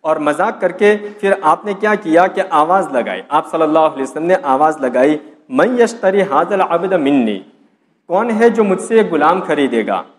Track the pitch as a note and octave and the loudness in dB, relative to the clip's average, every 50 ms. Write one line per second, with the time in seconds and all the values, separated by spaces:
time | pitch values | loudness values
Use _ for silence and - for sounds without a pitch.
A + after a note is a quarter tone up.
0 | - D#3 D#3 D#3 D3+ D3+ D3 D3+ F#3 A3 A3+ A#3 F#3+ F3+ F3 - G#3 G#3 G#3 G#3 | -2 -2 -2 0 0 -2 0 0 -2 -4 -2 -4 -4 -4 -2 2 2 2 2 2
1 | G#3 G#3 G#3 - - G3 G3 - - D#3+ E3+ E3+ - G#3 G3 F#3+ G#3+ G#3+ G#3 G#3 | -4 -12 -10 -4 0 0 0 2 2 2 2 2 -2 -8 -6 -4 -2 -2 -2 -2
2 | - E3 D#3 E3 F#3 F#3+ F#3 G3+ F3+ - E3 D3+ D3+ D#3+ F#3 G3 F#3 C#3 C3+ B2 | -2 2 4 4 4 2 0 -4 -4 0 0 0 2 2 2 0 0 0 -2 -4
3 | A2 G#2+ F#2+ F#2+ - - C#3+ D#3 D#3+ - - E3 D#3+ D3+ D#3 D#3+ D#3+ D#3 D3+ C3+ | -4 -4 -8 -10 -8 -2 -2 -2 -2 -2 -2 0 0 2 2 2 2 2 0 -4
4 | C3+ C3 - D3+ D#3+ E3+ F#3 F3+ - C#3 C3 C3+ D3+ D#3 D3+ D3 C3+ B2+ A#2+ B2 | -8 -8 -6 -6 0 0 0 0 2 0 0 2 2 0 0 -2 -4 -2 2 2
5 | C3+ D3+ D#3 D3+ - - - _ _ _ C3 C3+ E3+ A#3 B3+ A#3+ A#3 A3+ A#3 - | 2 2 2 -2 -4 -16 -20 _ _ _ 0 0 0 2 2 2 0 0 0 -2
6 | - F#3+ F#3+ G3+ F#3 C#3 C3+ D3 F3 F3 G#3 F#3+ F3+ - E3+ E3+ F3 F#3 F#3+ F3 | -2 0 2 0 0 0 0 0 0 0 -2 -2 0 0 -2 -2 -2 -2 -2 0
7 | C#3+ C3+ C#3+ C3+ A#2+ A2 G#2 F#2+ - - _ _ _ _ _ _ _ _ _ _ | 0 2 2 2 0 0 -4 -6 -10 -18 _ _ _ _ _ _ _ _ _ _
8 | _ - E3+ F#3+ A3+ A#3+ A3+ G#3 A#3 A#3 A#3 A3+ G#3+ G3 F#3 - - - A#3 A3+ | _ -4 -2 -2 -2 -2 0 2 2 2 4 2 0 0 0 -2 -2 0 2 2
9 | G#3+ F3 E3+ D3+ D3 D#3 F3+ F#3 F3+ - D#3 D3 C#3 B2+ A#2+ A2+ G#2 G2 G2 F#2 | 2 2 0 0 2 2 0 0 -2 -4 -2 0 0 0 0 -2 -2 -2 -4 -6
10 | - - _ | -6 -12 _